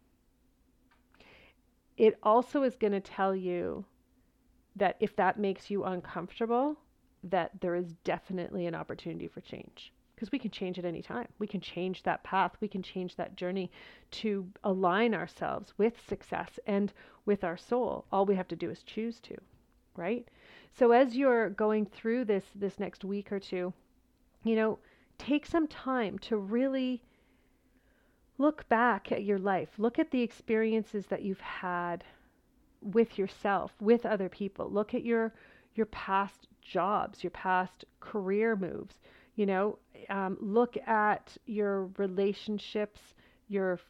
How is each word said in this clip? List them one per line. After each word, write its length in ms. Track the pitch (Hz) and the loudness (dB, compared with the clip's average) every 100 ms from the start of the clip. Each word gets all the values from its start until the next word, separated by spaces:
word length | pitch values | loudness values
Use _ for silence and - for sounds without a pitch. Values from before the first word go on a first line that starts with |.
| _ _ _ _ _ _ _ _ _ _ _ _ - - - _ _ _ _ - | _ _ _ _ _ _ _ _ _ _ _ _ -20 -20 -20 _ _ _ _ 4
It 220 | 220 - | 6 6
also 420 | 214 233 247 294 | 4 4 4 2
is 120 | 262 - | 0 2
gonna 240 | 208 196 | 0 0
tell 340 | - - 196 | -4 -2 0
you 520 | 190 180 175 90 73 196 _ _ _ _ _ _ _ _ 202 | 0 -2 -2 -4 -6 -10 _ _ _ _ _ _ _ _ 0
that 200 | 185 - | 0 2
if 160 | 208 - | -2 2
that 220 | 185 208 | 2 2
makes 320 | 202 190 - | -2 -4 -4
you 140 | 202 | -4
uncomfortable, 920 | 185 180 - 175 175 - 226 240 285 302 _ _ _ _ | -2 -4 -6 -8 -8 -6 0 0 0 -2 _ _ _ _
that 360 | 180 185 165 190 | -4 -2 -2 -4
there 140 | 180 | -2
is 200 | 175 175 165 | -2 -4 -6
definitely 640 | 214 185 - 185 170 196 170 | -4 -4 -4 -6 -6 -4 -4
an 80 | |
opportunity 540 | 160 156 175 170 170 170 | -4 -8 -10 -8 -8 -10
for 120 | - | -12
change. 520 | - - - - - _ _ - | -14 -16 -16 -20 -20 _ _ -14
'Cause 140 | 208 | -6
we 80 | 277 | -4
can 120 | 202 | -6
change 280 | - 185 180 | -6 -6 -4
at 60 | |
any 160 | 175 165 | -6 -6
time. 280 | - 240 - - | -8 -8 -8 -8
We 80 | 208 | -6
can 140 | 180 | -6
change 420 | - 175 185 185 | -6 -4 -4 -2
that 200 | 185 156 | -2 -4
path. 340 | - 190 180 - | -2 0 0 -2
We 80 | 208 | -6
can 140 | 190 | -6
change 340 | - 185 180 - | -8 -8 -8 -6
that 200 | - 190 | -10 -6
journey 340 | 180 190 175 - - - _ | -4 -4 -6 -10 -20 -20 _
to 420 | - 226 196 185 - | -6 -2 -2 -4 -4
align 520 | 208 190 180 190 240 | -2 2 2 4 2
ourselves 580 | 175 165 - - 135 208 - | 2 -4 -6 -4 -4 -6 0
with 200 | 220 226 - | 0 0 -8
success 520 | 190 - 170 175 - - | -10 -6 -6 -6 -8 -2
and 260 | 202 202 - - - | 0 0 -4 -20 -6
with 200 | - 202 | -2 0
our 120 | 180 - | 0 -6
soul. 480 | - 247 233 - - | -2 -2 0 -4 -2
All 140 | 196 196 | 2 2
we 80 | |
have 140 | 185 180 | 2 -2
to 80 | 165 | -6
do 120 | 170 | -6
is 140 | - | -8
choose 380 | - - 226 226 | -10 -6 -6 -8
to, 180 | - - - _ _ _ _ - | -14 -16 -18 _ _ _ _ -8
right? 320 | 175 240 - - - - - - | -4 -4 -6 -20 -20 -20 -10 4
So 160 | 240 | 8
as 240 | 240 269 240 | 8 6 4
you're 340 | 269 233 202 | 4 4 2
going 360 | 196 214 214 202 | 2 2 2 0
through 400 | - 226 240 220 | -4 -2 0 2
this, 180 | 196 - | 0 -2
this 240 | 202 196 - | -6 -6 -4
next 260 | 196 - | -8 -6
week 280 | 190 202 202 | -6 -6 -4
or 80 | 202 | -8
two, 320 | - 185 180 - _ _ _ _ _ _ | -6 -4 -4 -6 _ _ _ _ _ _
you 100 | 226 | 0
know, 240 | 220 220 - _ _ _ - | 2 2 -2 _ _ _ -10
take 280 | - 294 - | 0 0 2
some 200 | 339 302 | 0 0
time 520 | - 262 254 208 196 | -2 -4 -2 -2 -4
to 160 | - 214 | -4 -4
really 640 | 196 233 269 262 254 254 _ _ _ _ _ _ _ _ _ _ _ _ _ - | 0 0 2 0 -2 -4 _ _ _ _ _ _ _ _ _ _ _ _ _ 0
look 300 | 294 302 - | 0 0 2
back 420 | 226 240 196 - | 4 4 2 -2
at 140 | - | -2
your 140 | 202 196 | 0 0
life. 320 | 196 185 - - | 0 0 -2 -2
Look 200 | 226 320 | 0 0
at 120 | 311 | 0
the 120 | 254 | 0
experiences 840 | 226 - - 220 220 220 208 208 190 | -2 -4 -2 0 2 0 -2 -6 -4
that 160 | 190 | -4
you've 180 | 202 190 | -4 -6
had 640 | - - 185 175 175 175 - - _ _ _ _ _ _ | -8 -8 -4 -4 -4 -6 -10 -20 _ _ _ _ _ _
with 380 | 208 214 226 - | 0 4 4 2
yourself, 540 | 190 - 208 190 - - | -4 -2 0 0 -2 0
with 260 | 208 233 220 | 4 4 4
other 220 | 208 185 | 0 -2
people. 420 | - 196 - - | -6 -8 -6 -2
Look 240 | 202 208 | -2 0
at 100 | 247 | -2
your, 300 | 233 226 226 - - - _ | 0 0 0 -4 -20 -20 _
your 120 | - 220 | -4 -4
past 600 | - - 190 196 - - _ | -4 -2 0 0 -6 -20 _
jobs, 640 | - 180 185 202 - - | -4 0 2 2 0 -6
your 80 | 180 | -8
past 520 | - 185 185 185 - - _ | -4 2 2 2 -6 -20 _
career 560 | - 220 185 202 226 | -8 -4 0 2 2
moves, 460 | 214 175 - - - - - _ | 2 -2 -6 -10 -16 -20 -20 _
you 120 | - 196 | -2 2
know, 320 | 185 208 - _ - - | 2 0 -2 _ -16 -6
um, 280 | 196 190 190 | -4 -2 -4
look 360 | 214 220 240 208 - | 0 2 2 0 0
at 500 | 220 214 196 - - - | 2 4 2 -2 -16 -6
your 400 | 208 202 196 190 190 | -2 0 0 -2 -2
relationships, 1040 | 196 185 196 196 - 208 - 214 208 - - _ - _ - | -2 2 0 0 -4 -6 -4 -4 -4 -8 -20 _ -20 _ -6
your, 320 | 202 190 175 - | -2 0 -2 -6